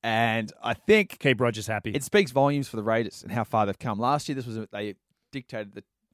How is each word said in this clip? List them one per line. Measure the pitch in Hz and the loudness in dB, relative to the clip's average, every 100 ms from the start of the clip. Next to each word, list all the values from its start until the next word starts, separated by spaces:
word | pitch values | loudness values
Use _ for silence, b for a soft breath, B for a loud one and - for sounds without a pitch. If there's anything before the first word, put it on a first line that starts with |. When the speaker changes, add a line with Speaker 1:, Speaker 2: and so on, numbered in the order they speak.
Speaker 1:
And | 113 113 117 113 107 - | -2 2 2 0 -4 -6
I | 113 | -6
think | 113 - 214 196 - | 0 4 4 4 0
Speaker 2:
Keep | 143 117 | 2 2
Rodgers | 123 110 107 | 2 0 -4
happy. | 107 107 | -4 -4
Speaker 1:
it | 135 | -6
speaks | 131 - 156 | 2 2 4
volumes | 127 139 143 135 | 2 2 2 -4
for | 113 | -4
the | |
Raiders | 107 113 110 - | 0 0 0 -8
and | - | -6
how | 117 | -4
far | 110 110 101 | 0 0 0
they've | 95 | -2
come. | 123 104 | -4 -2
Last | 123 143 - | 0 0 -2
year, | 135 | -6
this | 120 | -6
was | 110 | -8
a, | 104 | -8
they | 104 104 95 _ _ _ | -8 -8 -10 _ _ _
dictated, | 135 - 117 101 | -14 -10 -10 -10
the, | 101 - _ _ | -14 -18 _ _